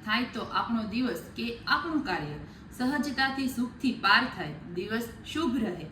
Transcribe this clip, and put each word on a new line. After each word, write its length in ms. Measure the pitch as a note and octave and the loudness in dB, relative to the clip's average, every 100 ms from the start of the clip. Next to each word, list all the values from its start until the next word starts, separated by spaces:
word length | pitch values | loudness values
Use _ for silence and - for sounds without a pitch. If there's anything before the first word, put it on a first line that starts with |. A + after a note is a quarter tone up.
થાય 200 | G#3+ A3+ B3 | 0 0 0
તો 80 | A#3+ | -4
આપણો 420 | G3 F#3 G#3 A3+ | -2 -2 2 0
દિવસ 400 | G#3+ A3 B3+ F3 - - | 0 0 0 -2 -6 -6
કે 220 | A#3 A#3 - | -4 -4 0
આપણું 380 | - E4+ D4+ | 0 2 0
કાર્ય 300 | F#3 E3+ D3 D3 - - - - | 0 -2 -4 -8 -10 -14 -16 -2
સહજતાથી 680 | B3+ C#4+ D4 B3+ C4+ C4+ C4 | 0 2 0 2 0 2 0
સુખથી 440 | - A#3+ - C4 | 0 -2 0 0
પાર 320 | - G3 G#3+ B3 - | 2 6 6 6 0
થાય, 180 | D3+ D3+ - | -6 -6 -6
દિવસ 340 | E3+ G#3 A3+ A3+ - - | -4 -2 -2 -2 -8 -6
શુભ 300 | D4+ D#4+ B3 | 0 2 2
રહે 300 | G#3 E3 D#3 | 0 -2 -8